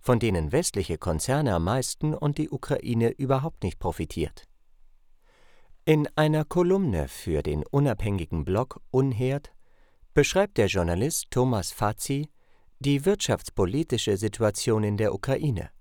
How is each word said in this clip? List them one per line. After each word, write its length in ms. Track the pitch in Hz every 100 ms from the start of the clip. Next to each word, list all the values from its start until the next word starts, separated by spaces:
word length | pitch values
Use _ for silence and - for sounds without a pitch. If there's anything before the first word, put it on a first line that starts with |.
von 140 | - 120
denen 320 | 117 95 78
westliche 480 | 135 - - 92 82
Konzerne 560 | - 80 - 139 143
am 80 | 87
meisten 500 | 82 127 127 - 156
und 240 | 151 147 143
die 140 | 151
Ukraine 600 | 139 - 143 - 117 113
überhaupt 520 | - 135 135 156 -
nicht 160 | 98 -
profitiert. 680 | 180 - 82 - 76 - - - _ - - - _ - _ _ - - - -
In 240 | - 156 147 -
einer 280 | 151 156
Kolumne 640 | 151 180 180 196 180 87 69
für 340 | - - 76
den 200 | 76 76
unabhängigen 800 | - 139 143 107 104 98 82 82
Blog 360 | 73 95 127 - -
Unherd 600 | 127 135 113 127 139 - - - _ _ _ -
beschreibt 460 | - 107 185 202 -
der 80 | 101
Journalist 600 | 95 85 87 131 - -
Thomas 400 | - 127 117 82
Fazi 580 | - 104 107 - 139 151 _ _ - - -
die 240 | 135 139
wirtschaftspolitische 1120 | 147 208 - 98 - - 92 127 165 117 - 98
Situation 680 | 107 - 110 - - 110
in 140 | 104 104
der 180 | 107
Ukraine. 560 | - - 135 151 101 - -